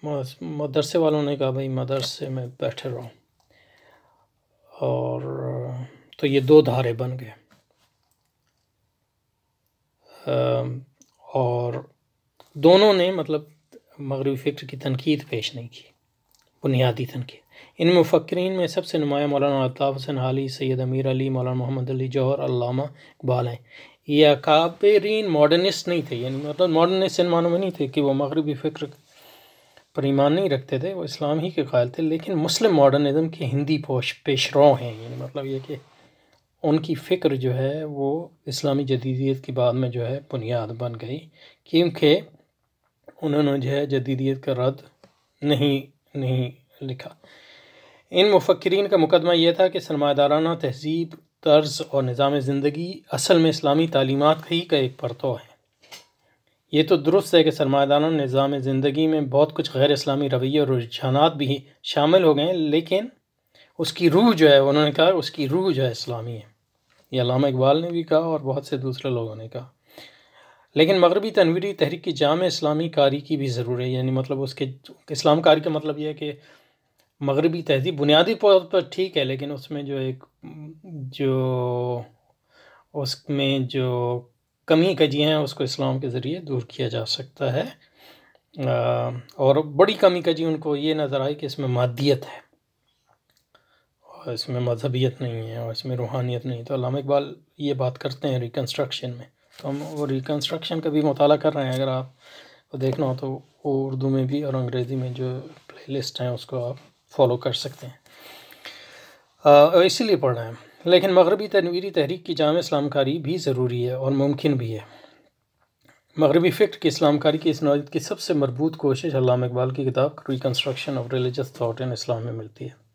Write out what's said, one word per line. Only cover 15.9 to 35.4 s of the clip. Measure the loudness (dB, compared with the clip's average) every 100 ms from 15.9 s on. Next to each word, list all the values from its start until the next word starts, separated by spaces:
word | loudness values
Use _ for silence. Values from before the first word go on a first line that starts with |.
| _ _ _ _ _ _ _
बुनियादी | -2 2 2 0 -6
तनकीद। | -8 -12 -16 _ -20 -20 0
इन | 4
मुफक्किरीन | 6 6 2 0 -4 -2
में | -2 -2
सबसे | -4 -4 -4
नुमाया | 0 0 0
मौलाना | 0 0 0
अल्ताफ़ | -2 0 -2
हुसैन | -2 -6 -4
हाली, | -2 -2 -4
सैयद | -4 -4 -2
अमीर | -2 -2 -2
अली, | -2 -2
मौलाना | -2 -2
मोहम्मद | -4 -4 -4 -4
अली | -4 -2
जौहर, | 0 0 0
अल्लामा | -2 -2 -2 -2
इकबाल | -4 -10 -20 _ -2 -2 -2
हैं। | -8 _ -20 -20 _ -2
ये | 6
अकाबरीन | 6 6 4 4 2 2 4 4 2 -2 0
मॉडर्निस्ट | 4 4 4 2 -2 -4
नहीं | -4
थे, | -4 -6
यानी, | -6 -6
मतलब, | -8 0 2
मॉडर्निस्ट | 4 2 2 0 0
इन | 2
मानों | 2 2
में | 0
नहीं | -2
थे | -4 -4
कि | 0
वो | 0
मग़रबी | 0 0 -2 -2
फ़िक्र | -4 -6 -6 -14 -14 _ _ -20 -20 _ _ _ _ _
पर | -4 0
ईमान | 4 4
नहीं | 4 2
रखते | -2 -2 -4
थे, | -4
वो | -6
इस्लाम | -10 -6 -2 -2
ही | -2
के | -4
कायल | 0 0 0
थे, | -2
लेकिन | -2 -2 -2
मुस्लिम | -2 0 2 4
मॉडर्निज़्म | 6 6 6 2 2 -2
के | -4
हिंदी | -4 -2 0 -2
पोश-, | 0 -4 -4 -6
पेशरो | -2 -2 0 6 6
हैं। | 6 -2 -12
यानी, | -14 -12
मतलब, | -10 -10